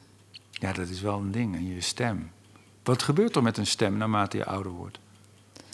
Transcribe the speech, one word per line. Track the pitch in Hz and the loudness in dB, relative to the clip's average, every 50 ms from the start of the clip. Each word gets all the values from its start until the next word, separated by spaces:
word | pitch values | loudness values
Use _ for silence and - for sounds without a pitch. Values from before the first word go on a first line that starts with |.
| - - - - - - - - - _ | -20 -20 -20 -20 -20 -20 -20 -20 -20 _
Ja, | - - - 95 92 | -8 -4 -2 -2 -2
dat | 92 90 87 | -2 -4 -4
is | 92 92 | -4 -4
wel | 101 104 101 101 | -2 -2 0 0
een | 98 98 | -2 -2
ding, | 98 120 120 107 90 | 0 0 0 0 -2
en | 82 90 92 90 | -2 -2 -4 -4
je | 90 | -4
stem. | 85 - - - 120 117 101 87 80 80 - - - - - - - - - - - | -4 -4 -2 0 0 0 0 -2 -4 -8 -14 -20 -20 -20 -20 -20 -20 -20 -20 -4 2
Wat | 123 131 - - | 2 2 4 4
gebeurt | - 151 175 220 233 - | 2 4 4 4 4 4
er | 151 120 | 4 4
met | 113 107 113 | 4 2 2
een | 101 - | 0 0
stem | - - 113 98 101 104 | 2 2 2 2 2 0
naarmate | 110 110 107 104 101 98 - 101 | 0 2 2 2 2 0 0 -2
je | - | -2
ouder | - 98 98 98 95 | -2 -4 -4 -4 -6
wordt? | 87 87 90 98 - - - - - - - - - - - - - - - - | -8 -8 -10 -12 -12 -16 -20 -20 -20 -20 -20 -20 -20 -20 -20 -20 -20 -20 -20 -20